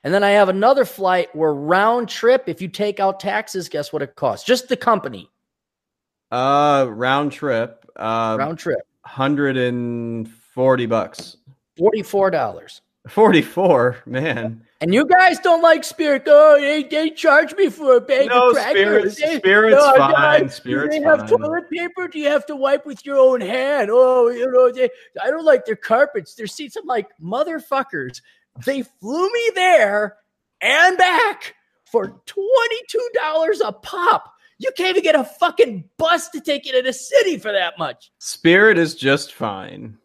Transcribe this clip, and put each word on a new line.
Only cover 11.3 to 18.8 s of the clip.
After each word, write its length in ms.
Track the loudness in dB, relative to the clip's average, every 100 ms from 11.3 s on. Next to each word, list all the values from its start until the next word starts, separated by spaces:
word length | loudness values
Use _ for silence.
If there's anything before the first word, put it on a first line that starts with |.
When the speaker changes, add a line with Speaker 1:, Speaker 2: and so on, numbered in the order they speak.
| _ _ _ _ -2
Speaker 1:
Forty-four 540 | 0 0 -4 -2 -2
dollars. 520 | -2 -6 -10 -20 -20 _ _ -8
Speaker 2:
Forty-four, 880 | 2 4 4 0 -2 2 2 2 -4 -10
man. 560 | -6 -4 -4 -8 -12 _ _
Speaker 1:
And 120 | 0
you 120 | 0 4
guys 320 | 4 4 2
don't 220 | 0 2
like 220 | 4 2
Spirit. 380 | -2 -4 -2 -2 6
Oh, 320 | 8 8 6
they, 260 | 4 -2
they 260 | -2 -4 -4
charge 440 | 0 4 4 2
me 140 | 0 -2
for 280 | 0 2 2
a 40 |
bag 280 | 2 0 2
Speaker 2:
No, 200 | 4 4
Speaker 1:
of 60 |
crackers. 640 | 2 0 0